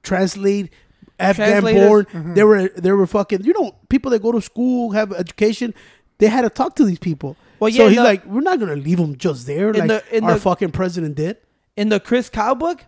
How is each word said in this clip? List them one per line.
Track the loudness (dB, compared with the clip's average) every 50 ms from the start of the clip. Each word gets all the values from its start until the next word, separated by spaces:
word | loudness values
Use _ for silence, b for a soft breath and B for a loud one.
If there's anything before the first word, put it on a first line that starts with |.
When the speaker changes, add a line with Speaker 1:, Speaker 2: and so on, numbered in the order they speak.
| _
Speaker 1:
translate | -4 -2 -2 -2 -2 -2 -2 -2 0 0 0 -4 -8 b b b b b b b b b _
Afghan | 0 0 0 2 2 2 2 2
Speaker 2:
Translators. | 2 4 4 4 6 6
Speaker 1:
born. | 6 4 2
Speaker 3:
Mm-hmm. | 0 -6 -10 -10 -2 0
Speaker 1:
They | 2 4
were, | 4 4 2 -2 -4
they | -6 -2 -2 0
were | 2 2 0 0
fucking, | 0 -4 -2 _ -4 -4 -2
you | -2 -2
know, | -2 -2 -6 -6 _ _ _
people | -2 -2 0 0
that | -2 0
go | 0 0
to | -2 -2
school, | -4 -6 _ -4 -2 -2 -2 -2 -4 -2
have | -2 -4 -4 -4 -6
education. | -8 -8 -10 -4 -2 -2 -2 0 -2 -6 -8 -8 b b b b b b b _ _
They | 2 2
had | 2 2
to | 0 -2
talk | -2 -2 -4 -4 2
to | 2 2
these | 2 2 -2
people. | -4 -6 -6 -6 -8 -14 -14 _ b b b b
Speaker 2:
Well, | -2 -2
Speaker 1:
So | 4 4 6
Speaker 2:
yeah, | 6
Speaker 1:
he's | 6 6
Speaker 2:
the | 6
Speaker 1:
like, | 4 2 2 -2
"We're | -6 -4 -2
not | 0 0 0 0
gonna | -2 -4 -6
leave | -6 -2 -2 0 0
'em | 0 -2 -4 -4
just | -4 -4 -4 -4 -8
there | -8 -6 -2 -2 0
Speaker 2:
in | 0 0 0 0
Speaker 1:
like |
Speaker 2:
the, | -2 -2 -4 -4 -4 -2
in | 0
Speaker 1:
our | 2 0
Speaker 2:
the | 2
Speaker 1:
fucking | 2 -2 -2 0 -4 -6
president | -4 -4 -4 -4 -4 -6 -6 -6 -6
did." | -6 -6 -6 -6 _ _ _ _ _ _ _ _ -4
Speaker 2:
In | -2 0
the | 0 -2
Chris | 0 0 -2 -2 -2 -4
Kyle | -6 -4 -2 -2 -2
book | -2 -2 -4 -4 -6 -12